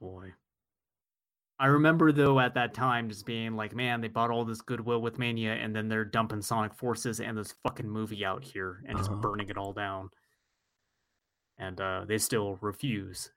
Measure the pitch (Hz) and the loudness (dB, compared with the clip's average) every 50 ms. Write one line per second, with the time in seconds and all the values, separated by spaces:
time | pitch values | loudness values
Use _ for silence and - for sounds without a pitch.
0 | - 92 92 92 95 95 90 _ _ _ _ _ _ _ _ _ _ _ _ _ | -12 -12 -12 -12 -14 -16 -18 _ _ _ _ _ _ _ _ _ _ _ _ _
1 | _ _ _ _ _ _ _ _ _ _ _ - 135 135 143 147 151 156 160 165 | _ _ _ _ _ _ _ _ _ _ _ 2 4 6 6 8 8 6 8 8
2 | 165 156 143 147 143 139 135 131 127 123 123 127 120 113 - - 127 127 120 117 | 8 6 8 8 8 8 8 6 6 4 4 2 0 0 0 0 2 2 2 2
3 | 117 110 107 101 - - 117 113 113 113 113 110 107 104 104 117 127 123 120 117 | 0 -4 -6 -8 -8 -6 -4 -4 -4 -4 -4 -4 -4 -4 -4 -2 0 0 0 0
4 | 113 110 110 117 113 117 117 117 117 113 113 110 - - 127 113 107 117 120 117 | -2 -2 0 0 2 2 2 0 0 -2 -4 -6 -6 -4 -4 -4 0 0 0 0
5 | 113 117 113 - 123 120 117 113 113 110 110 117 117 110 107 110 107 110 110 110 | 0 -2 -2 -2 -2 -2 0 0 0 -2 -2 -2 -2 -2 -2 -2 -2 0 0 0
6 | 110 107 - 113 113 110 113 107 101 - 120 113 107 104 - - - 120 113 113 | 0 0 0 0 0 0 -2 -4 -4 -2 0 0 0 -2 -4 -4 -4 -2 -2 -2
7 | - 120 110 113 110 113 113 107 101 101 - - - 131 - - - 107 107 110 | -2 -4 -4 -4 -4 -4 -4 -6 -6 -8 -10 -6 -4 -4 -4 -4 -6 -6 -4 -4
8 | 110 107 110 101 101 95 95 95 - - - 98 95 92 92 95 - - - 87 | -4 -4 -4 -4 -2 -2 -2 -4 -6 -8 -8 -6 -6 -6 -6 -10 -10 -6 -4 -2
9 | 95 101 101 101 104 107 101 104 101 98 101 98 98 98 101 104 104 98 98 95 | -2 -2 -2 -2 -2 -2 -2 -2 -4 -6 -6 -6 -6 -6 -6 -6 -6 -4 -6 -6
10 | 95 92 - _ _ _ _ _ _ _ _ _ _ _ _ _ _ _ _ _ | -8 -12 -16 _ _ _ _ _ _ _ _ _ _ _ _ _ _ _ _ _
11 | _ _ _ _ _ _ _ _ _ _ _ - - 95 92 92 98 95 92 92 | _ _ _ _ _ _ _ _ _ _ _ -12 -10 -10 -8 -6 -4 -4 -4 -4
12 | 98 98 107 107 - - 131 113 104 101 98 95 107 104 98 - - 139 113 101 | -2 -2 0 0 0 2 2 0 0 0 -4 -4 -4 -6 -4 -4 -4 -2 -2 -4
13 | 95 92 92 - - - - | -4 -8 -10 -12 -12 -14 -16